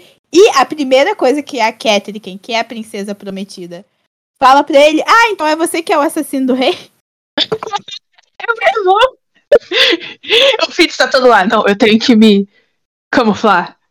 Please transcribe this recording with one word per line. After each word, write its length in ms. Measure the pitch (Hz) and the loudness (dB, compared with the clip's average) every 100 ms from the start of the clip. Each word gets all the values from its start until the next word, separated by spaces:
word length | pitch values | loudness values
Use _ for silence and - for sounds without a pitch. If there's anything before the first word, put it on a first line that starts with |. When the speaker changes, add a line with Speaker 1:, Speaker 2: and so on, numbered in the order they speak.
| _ _ _ | _ _ _
Speaker 1:
E 180 | 311 440 269 | 4 4 4
a 80 | - | -2
primeira 480 | 311 262 262 359 415 | -4 0 0 0 0
coisa 260 | 262 294 | -2 -2
que 160 | 285 247 | -6 -4
a 140 | 220 | -4
Catrickien, 640 | 220 247 202 208 208 196 190 | -2 -2 -2 -4 -12 -16 -16
que 160 | - | -8
é 60 | 226 | -6
a 40 | |
princesa 520 | 233 233 220 208 208 202 | -6 -12 -12 -12 -12 -12
prometida, 680 | 202 190 196 - 175 170 - _ _ _ _ _ | -12 -12 -14 -16 -16 -18 -20 _ _ _ _ _
fala 240 | 262 285 | 4 4
pra 160 | 285 277 | 4 2
ele, 220 | 294 311 302 | 4 2 2
"Ah, 240 | 453 466 | 2 2
então 140 | 381 311 | 0 -4
é 80 | 311 | -2
você 260 | 320 339 | -4 -4
que 100 | 339 | -2
é 60 | 320 | 0
o 40 | |
assassino 440 | 302 320 - 269 262 | 0 -4 -6 -4 -2
do 60 | |
rei?" 240 | 254 262 - - _ _ _ _ - | 0 -2 -4 -10 _ _ _ _ -10
Speaker 2:
<laughs> 680 | - 440 440 403 - - _ _ _ - | -6 -8 -8 -10 -12 -20 _ _ _ -12
É 80 | 403 | -10
muito 360 | 466 427 453 370 | -4 -4 -2 0
bom. 1800 | 403 523 - _ _ _ - - 440 508 339 - - - 453 539 466 - | 2 0 -2 _ _ _ 0 0 -2 0 -2 -8 -16 -2 0 2 0 -4
O 40 | |
Fitz 240 | 294 311 - | -2 -2 -2
tá 120 | 254 | -2
todo 200 | 262 254 | 2 4
lá. 180 | 214 190 | 4 2
"Não, 200 | 220 202 | 0 0
eu 80 | 202 | 2
tenho 220 | 220 220 | 2 2
que 160 | - 220 | 2 4
me 320 | 220 202 196 _ _ _ _ _ _ | 6 4 0 _ _ _ _ _ _
camuflar. 680 | 277 220 196 220 180 170 - _ | -2 0 0 0 0 -2 -12 _